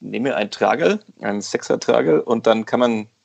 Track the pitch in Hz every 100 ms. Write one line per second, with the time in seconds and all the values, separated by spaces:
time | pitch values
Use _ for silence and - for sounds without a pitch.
0 | 110 104 131 101 107 - 104 113 170 208
1 | - - 101 101 - - - - - 120
2 | 131 156 - 117 110 113 107 120 123 113
3 | 107 _